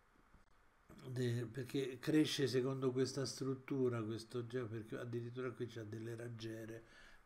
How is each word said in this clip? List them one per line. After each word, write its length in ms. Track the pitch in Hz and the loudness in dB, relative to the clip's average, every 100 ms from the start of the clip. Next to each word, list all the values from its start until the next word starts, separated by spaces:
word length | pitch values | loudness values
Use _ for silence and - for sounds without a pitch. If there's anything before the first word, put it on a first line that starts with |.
| _ _ - - - - - _ - - 131 | _ _ -20 -20 -20 -20 -20 _ -20 -14 -6
de-, 400 | 123 123 120 110 | 0 2 2 -2
perché 540 | 135 127 143 127 131 | -6 -2 0 0 -2
cresce 480 | 156 156 143 - 131 | 4 6 6 4 4
secondo 440 | 127 131 135 131 | 4 2 2 2
questa 340 | 127 127 143 123 | 4 2 2 -2
struttura, 760 | - 135 131 - 139 127 117 | 0 0 0 0 4 4 4
questo 440 | 107 110 - 123 117 | 0 -4 -4 -6 -2
ge-, 200 | 127 110 | -2 -2
perché 320 | 113 107 131 | -4 -6 -6
addirittura 540 | 120 120 120 123 127 | -4 -4 -4 -4 -4
qui 160 | 113 117 | -4 -6
c'ha 160 | 117 | -6
delle 320 | 107 110 113 113 | -6 -6 -6 -6
raggiere, 800 | 120 113 113 110 110 113 - - - - | -8 -6 -6 -6 -8 -10 -14 -20 -20 -20